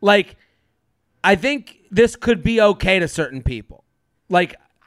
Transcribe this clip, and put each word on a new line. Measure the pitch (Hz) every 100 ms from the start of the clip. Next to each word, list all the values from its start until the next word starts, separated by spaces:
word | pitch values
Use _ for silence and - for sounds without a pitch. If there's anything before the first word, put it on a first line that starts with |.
Like, | 202 202 - - _ _ _ _ _ _ _ _
I | 185 196
think | - 285 - _ _
this | 196 233 -
could | - 220
be | 185 226
okay | 208 190 185 190
to | 165
certain | - 143 131
people. | 123 120 101 - _ _ _ _ -
Like, | 180 175 - _ _